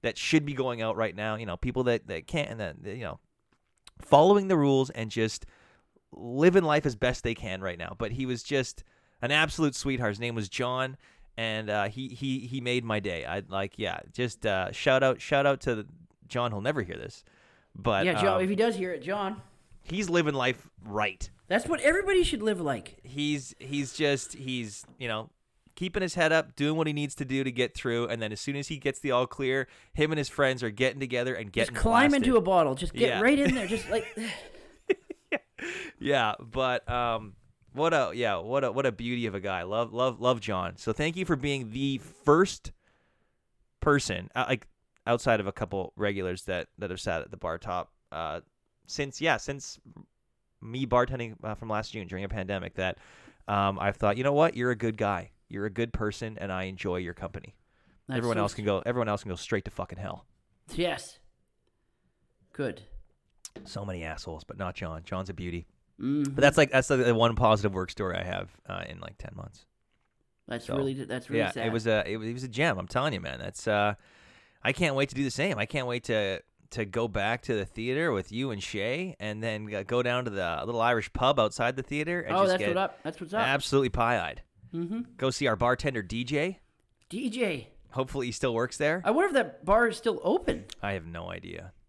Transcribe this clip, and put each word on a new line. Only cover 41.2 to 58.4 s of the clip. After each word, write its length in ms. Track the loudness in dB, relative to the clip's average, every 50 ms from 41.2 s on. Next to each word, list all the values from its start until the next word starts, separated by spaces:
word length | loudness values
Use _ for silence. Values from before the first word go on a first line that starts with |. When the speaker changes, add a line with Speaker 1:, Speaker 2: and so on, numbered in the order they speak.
| -2
Speaker 1:
for 100 | -2 -2
being 360 | -2 0 -2 -2 -2 -4 -8
the 280 | -6 -2 -2 -2 -2 -2 -6 -12 -20 -2 6
first 460 | 6 8 8 6 4 2 -10 _ -16 -16 _ _ _ _ _ _ _ _ _ _ _ _ _ _ _ _ _ _ _ _ _
person, 500 | 2 4 4 4 4 0 -4 -6 -6 -6 _
uh, 80 | -4 0 0
like, 200 | 0 -2 -4 -14 _ _ _ _ _ _ _
outside 340 | 0 0 2 4 2 2 4
of 60 | 2 -2
a 40 | -2
couple 400 | -4 -6 -4 -4 -6 -6 -6 _
regulars 480 | -4 -2 -2 -2 -2 -4 -4 -4 -6 -6
that, 240 | -6 -4 -6 -6 _ _ -8
that 120 | -8 -6
have 100 | -6 -6
sat 220 | -4 -2 -2 -2 -4
at 80 | -6
the 60 | -12
bar 220 | -8 -6 -6 -6 -4
top, 340 | -6 -6 -6 -6 -6 _ _ _ _ _ -10
uh, 280 | -8 -6 -6 -6 -8 -10 _ _ _ _ _ _ _ _
since, 340 | -14 -6 -6 -6 -6 -6 -2
yeah, 160 | 0 0 0
since 440 | 0 -2 -8 -10 -8 -10 -14 -16 -18 _ -20 -20 -20 -20 _ _ _ _ _ _ _ _ _ _ _ -14
me 240 | -10 -4 -4 -2
bartending, 480 | 2 4 4 4 2 0 -6 -6 -8 -10 -10 -8
uh, 120 | -8 -8
from 120 | -8 -6 -4
last 240 | -4 -4 -4 -4 -8
June 140 | -10 -8
during 180 | -8 -8 -8 -6
a 40 | -6
pandemic, 460 | -4 -4 -4 -2 -4 -4 -4 -6 _
that, 240 | -2 -2 -2 -2 -6 -12 -20 -20 -20 -20 -20 _ _ _ -2
um, 300 | 0 2 2 2 0 0
I've 160 | -2 -2 -2
thought, 200 | 2 2 2 2
"You 80 | 2 2
know 80 | 2 4
what? 240 | 6 4 4 4
You're 140 | 2 0 0
a 60 | 0
good 200 | 2 0 -2 0
guy. 340 | 0 0 0 0 -2 -4 -10 _ _ _ _
You're 180 | -8 -6 -6
a 40 | -4
good 220 | -2 -4 -4 -4 -2
person, 440 | -4 -4 -4 -4 -4 -10 -10 -8 -8
and 120 | -6 -6 -4
I 120 | -4 -4
enjoy 320 | -6 -8 -6 -4 -2 -2
your 180 | -2 -4 -6 -8
company." 400 | -8 -10 -10 -10 -10 -14 -14 -20 _ _ _ _ _ _ _ _ _ _
Speaker 2:
That's 120 | -4 -4 -2
Speaker 1:
Everyone 180 | 0 2 2
Speaker 2:
so 60 | 2